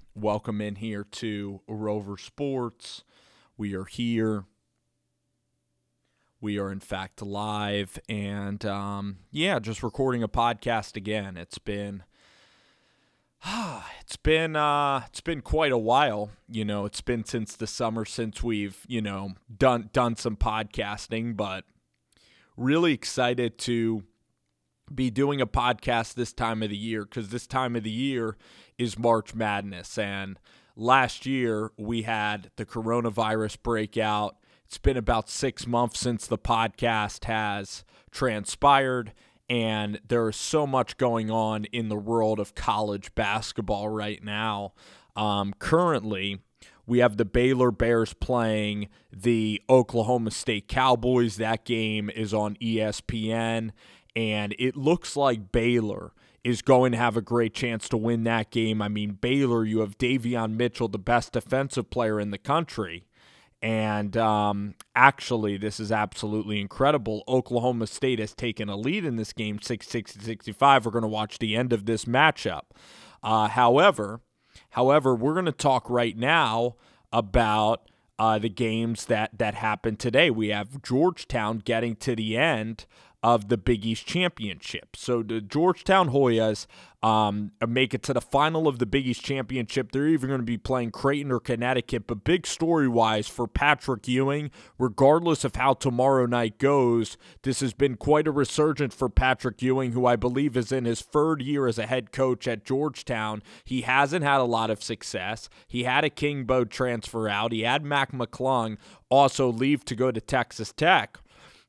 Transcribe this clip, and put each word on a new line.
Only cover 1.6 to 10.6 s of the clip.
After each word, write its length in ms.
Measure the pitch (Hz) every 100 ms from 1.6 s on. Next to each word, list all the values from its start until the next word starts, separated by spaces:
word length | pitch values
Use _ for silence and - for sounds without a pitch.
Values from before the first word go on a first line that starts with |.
| -
Rover 500 | 107 107 107 101 98
Sports. 880 | - - 143 131 120 - - - _ _ _ _ _ -
We 200 | 104 92
are 80 |
here. 640 | 95 - 120 117 110 107 95 _ _ _ _ _ _ _ _ _ _ _ _ _ _ _ _ _ _ _
We 180 | 107 101
are, 140 | 98
in 80 | 98
fact, 420 | - 95 95 -
live, 720 | 101 101 107 104 104 101 98 - -
and, 580 | 104 101 101 101 101 107
um, 520 | 98 101 101 101 95 _
yeah, 300 | 143 180 147
just 240 | 110 107
recording 400 | 120 - 131 120
a 40 | 110
podcast 680 | 120 117 113